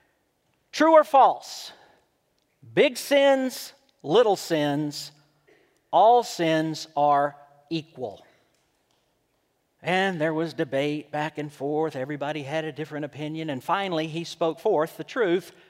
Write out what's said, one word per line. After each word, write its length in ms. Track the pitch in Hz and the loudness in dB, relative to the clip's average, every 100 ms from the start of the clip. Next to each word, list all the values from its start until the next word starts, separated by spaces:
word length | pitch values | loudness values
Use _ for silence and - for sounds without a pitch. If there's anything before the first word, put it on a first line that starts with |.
| _ _ _ _ _ _ _ | _ _ _ _ _ _ _
"True 220 | - 311 | 2 6
or 120 | 320 | 8
false? 680 | 302 277 214 123 - - - - _ _ _ _ _ _ _ _ 117 | 8 6 6 4 -8 -16 -16 -20 _ _ _ _ _ _ _ _ -6
Big 240 | 113 277 240 | 0 0 0
sins, 720 | - 277 277 269 262 - - _ _ _ | 0 2 4 2 0 -8 -16 _ _ _
little 340 | 139 196 214 190 | 0 2 4 0
sins, 760 | - 160 147 143 151 147 - _ _ _ _ _ _ _ - | 0 0 0 -2 -4 -8 -14 _ _ _ _ _ _ _ -2
all 320 | 165 214 240 | 4 6 4
sins 640 | 226 - 160 160 160 151 - | 2 -2 0 2 0 -6 -8
are 420 | 147 147 143 143 - - _ - | 0 2 4 2 -4 -20 _ -8
equal." 520 | 165 - - 117 95 _ _ _ _ _ _ _ _ _ _ _ _ _ _ _ _ | -8 -8 -12 -12 -12 _ _ _ _ _ _ _ _ _ _ _ _ _ _ _ _
And 400 | - 185 196 175 | -2 0 0 -2
there 140 | 156 | -2
was 200 | 156 165 | -2 -4
debate 560 | 135 151 139 147 151 - | -4 -4 -2 -2 -4 -8
back 280 | 151 151 156 | -6 -6 -8
and 120 | 147 | -12
forth. 440 | - 139 151 160 147 | -8 -6 -4 -4 -6
Everybody 460 | 135 147 143 151 | -8 -8 -8 -8
had 220 | 135 156 | -6 -6
a 80 | 156 | -6
different 320 | 135 156 151 | -10 -10 -10
opinion. 440 | 147 139 151 160 160 | -10 -10 -10 -8 -8
And 140 | 131 | -8
finally, 460 | - 190 196 165 160 | -2 -2 -2 -4 -4
he 160 | 160 | -8
spoke 340 | 165 - 165 156 | -10 -4 -4 -2
forth 380 | 220 160 160 - | 0 0 -2 -6
the 80 | |
truth. 480 | - 269 196 180 - - | -10 -2 0 0 -4 -20